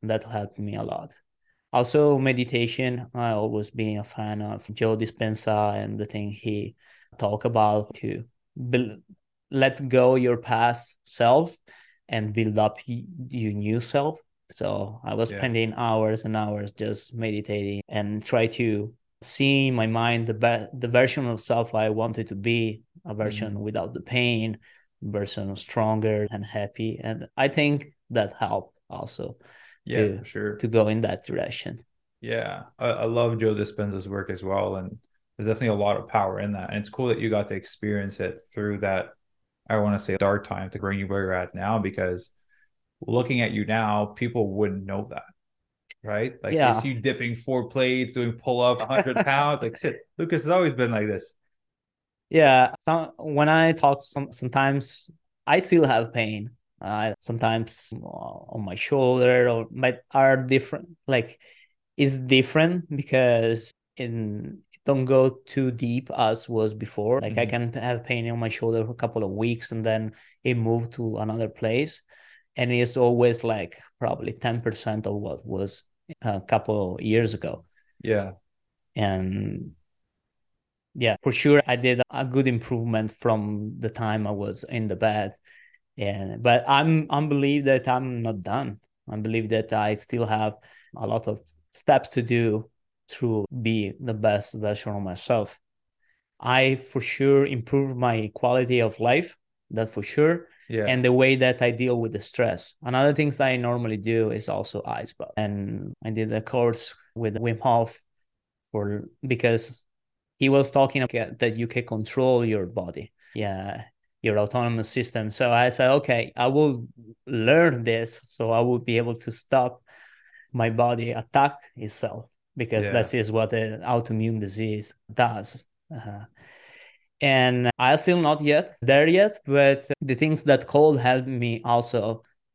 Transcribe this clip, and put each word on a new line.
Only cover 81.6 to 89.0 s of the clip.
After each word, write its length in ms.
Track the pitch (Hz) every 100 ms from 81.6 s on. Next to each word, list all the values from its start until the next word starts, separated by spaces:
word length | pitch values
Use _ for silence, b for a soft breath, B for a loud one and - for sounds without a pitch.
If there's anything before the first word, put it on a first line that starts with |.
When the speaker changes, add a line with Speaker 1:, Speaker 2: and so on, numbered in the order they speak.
| 131
Speaker 1:
I 120 | 123
did 240 | 127 123 127
a 140 | 131 131
good 220 | 127 131
improvement 640 | 117 - 120 117 110 110
from 640 | - 120 110 104 104 107 -
the 100 | 113
time 380 | - 110 107 104
I 40 |
was 340 | 101 101 - -
in 200 | 117 110
the 100 | 92
bed. 380 | 110 107 101 - _ b b b _ -
And, 460 | 101 98 95 113
but 220 | 120 120 120
I'm, 400 | 139 160 160 151
I 160 | 143 151
believe 380 | 143 139 143 135
that 220 | 131 127
I'm 340 | 127 131 120
not 200 | 113 104
done. 400 | 90 117 127 107 _ _